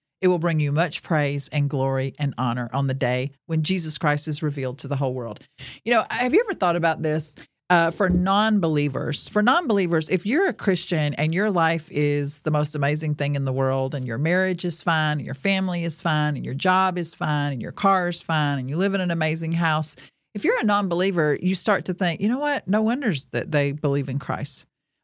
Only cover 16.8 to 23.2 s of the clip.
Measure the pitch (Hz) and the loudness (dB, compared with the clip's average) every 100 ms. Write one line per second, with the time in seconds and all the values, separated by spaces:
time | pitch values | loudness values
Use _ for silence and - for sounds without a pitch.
16.8 | 185 175 170 - 160 151 143 135 - - | 2 0 -6 -4 -2 0 -2 -4 -8 0
17.8 | 196 190 175 175 - 160 147 143 127 151 | 2 2 2 -4 -2 0 0 -2 -4 -2
18.8 | 196 190 180 170 160 165 165 165 170 156 | 0 0 -2 0 0 -2 -2 0 2 2
19.8 | 151 - - _ _ 208 294 494 240 208 | -2 -8 -16 _ _ -4 0 2 2 2
20.8 | 196 170 190 180 151 143 180 185 - 208 | 2 0 2 2 2 2 0 0 2 0
21.8 | 151 175 180 165 208 254 294 285 - 208 | 0 -2 -2 0 -2 0 0 -2 0 0
22.8 | 220 254 269 147 | 2 0 -2 -2